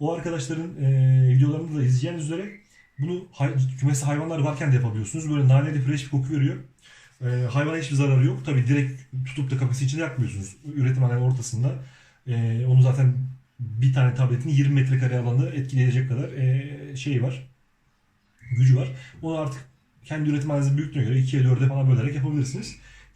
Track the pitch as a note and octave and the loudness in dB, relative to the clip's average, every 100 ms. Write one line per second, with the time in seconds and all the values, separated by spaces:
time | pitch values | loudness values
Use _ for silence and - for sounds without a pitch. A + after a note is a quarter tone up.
0 | D3 E3 E3 E3 C3 D#3+ E3+ D3+ C3+ C3+ | -6 -4 -6 -6 -6 -8 -8 -2 0 4
1 | C3 C3 B2+ B2+ D3 D#3 E3 D3+ B2+ B2+ | 6 6 6 6 4 2 -4 -2 2 2
2 | D#3 E3+ D3 E3+ G3+ - _ _ _ - | 0 -4 -6 -6 -8 -14 _ _ _ -8
3 | D3+ F3+ - - C#3 C3 C3 - C#3 C#3+ | -6 -6 -8 -6 -4 -2 -2 0 -2 0
4 | C#3+ D3 D#3+ D#3 C3+ - D#3 B2+ A#2 G#2+ | -2 -4 -4 -2 -2 -2 0 2 0 -4
5 | G#2 D#3+ D3+ D3 C3 C3+ D3+ D3 B2+ D3 | -6 -8 -4 0 4 4 2 -2 -2 -4
6 | - C#3 C3 D3+ C3+ - - _ _ - | -2 -4 -2 0 -2 -2 -14 _ _ -20
7 | _ - B2 B2 B2 C3+ D3 E3 C#3 C#3 | _ -8 -4 -2 -2 -2 -2 -4 -4 0
8 | C#3 C3 B2+ - - C3 A#2+ C#3+ C3 - | 2 4 2 0 -2 0 2 2 0 -6
9 | - C3 - - C3 C3 B2+ A#2 C3+ D3+ | -10 -8 -8 -6 -4 -2 -2 0 -2 -2
10 | E3 B2+ G#2 G2 - - D3+ D3 B2+ C3 | -4 -4 -4 -6 -12 -14 -10 -2 0 2
11 | B2 A#2+ B2+ C3 - A2+ B2+ C3 - - | 2 2 0 -2 -4 -4 -4 -4 -14 -20
12 | _ _ C3 A#2 A#2 A2+ B2+ C3 B2+ C3+ | _ _ -6 -2 0 0 4 6 6 4
13 | B2+ B2 - - _ - A2 A2 C3 C3 | 2 2 -4 -10 _ -12 -8 0 2 4
14 | B2+ - B2+ A#2+ D#3+ C#3 C#3+ C#3 C3 C3 | 2 2 0 0 0 2 4 2 2 0
15 | B2+ B2 A#2+ B2 - C#3+ C3 C3 B2+ B2+ | 0 -2 0 0 0 -2 -2 0 2 2
16 | B2+ A#2+ - C#3+ C3 C3 C#3+ C#3+ C#3+ C3+ | 0 -2 -4 -2 0 0 -2 -12 -14 -8
17 | D3 C3 B2+ - - _ _ _ _ _ | -4 -2 -2 -6 -14 _ _ _ _ _
18 | _ _ _ _ - A#2 C3 B2+ - - | _ _ _ _ -6 4 6 6 2 -8
19 | - - E3 D#3+ C#3+ - - _ _ _ | -18 -10 -6 -4 -4 -8 -16 _ _ _
20 | - D#3 D3+ D3 D3 C#3+ C#3 C#3+ D#3 D3+ | -10 -4 0 0 0 0 2 0 -2 -2
21 | A2 C3 C3 C#3 B2+ B2 C3+ C#3 C3+ A2+ | 0 2 2 2 4 4 2 2 4 4
22 | C#3+ D3 D3 D3 B2 F#3 - - - - | 2 -2 -2 -2 -2 -6 -10 -16 -20 -20
23 | - | -14